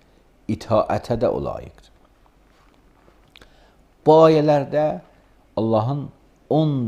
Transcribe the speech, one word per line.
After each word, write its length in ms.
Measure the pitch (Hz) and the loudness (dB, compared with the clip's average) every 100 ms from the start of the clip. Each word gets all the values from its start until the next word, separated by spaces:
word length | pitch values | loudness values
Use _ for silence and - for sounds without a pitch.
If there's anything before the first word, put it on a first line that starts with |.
| _ _ _ _ - | _ _ _ _ -10
itaətə 640 | 107 - 107 - 104 - 117 | -8 -2 -2 0 -4 -4 -4
də 80 | 120 | -2
o 60 | 55 | -4
layiqdir. 520 | 69 - - - - _ _ _ _ _ _ _ _ _ _ _ _ _ _ - - _ _ _ _ _ | -6 -10 -14 -20 -20 _ _ _ _ _ _ _ _ _ _ _ _ _ _ -20 -20 _ _ _ _ _
Bu 120 | - 156 | 4 6
ayələrdə 600 | 160 156 151 147 139 147 151 180 - _ _ _ _ - | 6 4 2 0 0 -4 -4 -6 -14 _ _ _ _ -6
Allahın 400 | 113 110 117 143 135 - _ _ - | -2 0 0 -4 -8 -16 _ _ -4
on 220 | 143 156 139 | 0 0 -2